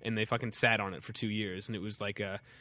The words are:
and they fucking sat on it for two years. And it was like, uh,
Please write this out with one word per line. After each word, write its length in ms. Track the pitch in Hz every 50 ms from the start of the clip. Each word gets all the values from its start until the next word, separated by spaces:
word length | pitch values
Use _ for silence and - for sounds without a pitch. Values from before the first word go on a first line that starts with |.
and 160 | - 113 113 107
they 80 | 107
fucking 260 | - 120 113 123 113
sat 280 | - - - 120 113 104
on 140 | 101 98 92
it 100 | - -
for 100 | - 110
two 160 | - 120 110
years. 380 | 104 107 107 98 90 95 - -
And 60 | 110
it 60 | 101
was 180 | 92 107 104 -
like, 180 | 104 101 101 -
uh, 160 | 104 98 98 101 - - - -